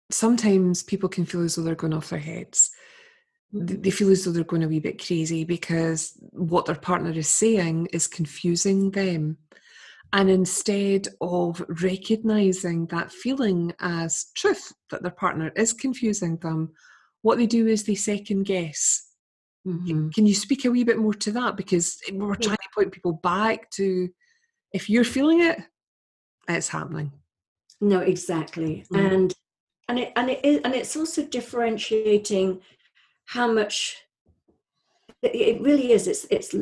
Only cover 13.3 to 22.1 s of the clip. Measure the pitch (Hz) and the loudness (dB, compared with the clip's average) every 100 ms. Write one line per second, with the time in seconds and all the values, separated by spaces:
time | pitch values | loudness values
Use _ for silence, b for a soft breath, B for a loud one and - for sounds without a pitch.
13.3 | 269 220 175 170 - 180 170 165 - - | 0 0 2 -2 -4 -4 -4 -4 -6 -6
14.3 | - 403 - - - _ - 180 - 190 | -2 0 0 -6 -20 _ -8 -8 -2 -2
15.3 | 156 160 196 226 - 269 - 220 202 170 | -2 -4 0 -2 -2 -6 -2 -2 -2 -4
16.3 | 165 165 160 160 b b b b b 220 | -4 -4 -4 -6 b b b b b 0
17.3 | 226 226 233 226 214 214 196 208 208 208 | 2 2 2 2 2 0 -2 -2 -4 -2
18.3 | 196 196 185 160 - - - - _ _ | -2 0 -2 -2 -2 -2 -2 -6 _ _
19.3 | _ _ _ 185 170 175 156 156 220 208 | _ _ _ -8 -6 -2 -2 0 4 4
20.3 | 202 - 269 247 247 233 226 214 208 214 | 4 0 -2 2 2 2 2 0 0 -4
21.3 | 233 240 - - 175 - - - | -2 -2 -4 0 0 0 -6 -10